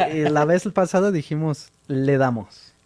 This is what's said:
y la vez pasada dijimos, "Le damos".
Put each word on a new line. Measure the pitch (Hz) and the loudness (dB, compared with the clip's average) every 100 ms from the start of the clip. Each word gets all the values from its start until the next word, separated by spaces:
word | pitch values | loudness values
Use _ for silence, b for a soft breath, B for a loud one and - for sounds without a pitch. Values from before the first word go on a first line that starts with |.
y | 156 156 147 | -2 0 0
la | 151 | 2
vez | 151 180 208 | 2 2 0
pasada | 190 180 185 202 | -2 0 2 0
dijimos, | 175 - 151 160 143 - _ - | -2 -4 -4 -4 -4 -10 _ -6
"Le | 135 135 139 | -2 2 2
damos". | 131 117 98 - - _ | 2 0 -6 -18 -20 _